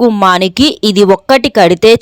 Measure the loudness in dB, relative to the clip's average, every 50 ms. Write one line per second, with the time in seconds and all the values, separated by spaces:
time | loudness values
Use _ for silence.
0 | -2 -2 -2 0 0 0 0 0 -2 -4 -2 -2 -2 -2 -2 -4 -4 -2 0 0
1 | 2 2 0 0 -2 -2 -2 -2 -2 -2 0 0 0 0 0 0 2 0 2 0